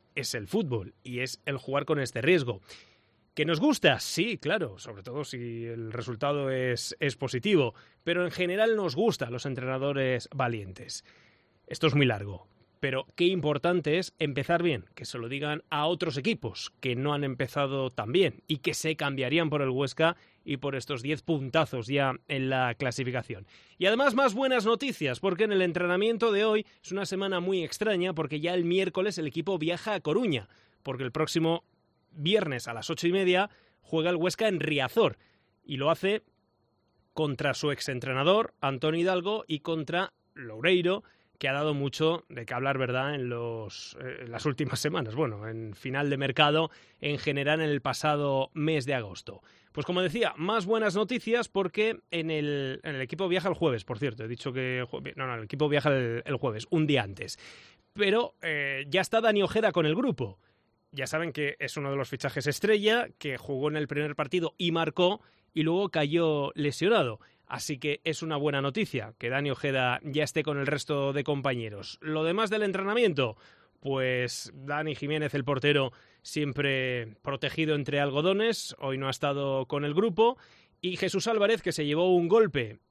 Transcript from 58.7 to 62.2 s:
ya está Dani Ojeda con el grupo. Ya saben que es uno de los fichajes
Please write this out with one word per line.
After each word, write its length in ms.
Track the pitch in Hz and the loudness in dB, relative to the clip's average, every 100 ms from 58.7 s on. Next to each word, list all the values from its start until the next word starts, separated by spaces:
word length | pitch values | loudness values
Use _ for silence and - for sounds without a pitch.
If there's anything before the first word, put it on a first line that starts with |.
| 135 143 | -4 0
ya 120 | 185 | 0
está 200 | - 226 | 4 4
Dani 220 | 226 208 | 6 4
Ojeda 280 | 190 220 214 | 4 4 4
con 140 | 175 | 4
el 100 | 156 | 4
grupo. 440 | 180 269 131 104 - _ _ _ _ _ | 4 0 0 -4 -8 _ _ _ _ _
Ya 140 | 139 | -8
saben 260 | 131 160 165 | -4 -2 -2
que 240 | 151 143 - | -2 -4 -4
es 180 | 135 156 | -6 -4
uno 140 | 139 | -2
de 60 | 139 | -2
los 120 | 127 | -4
fichajes 380 | 135 | -4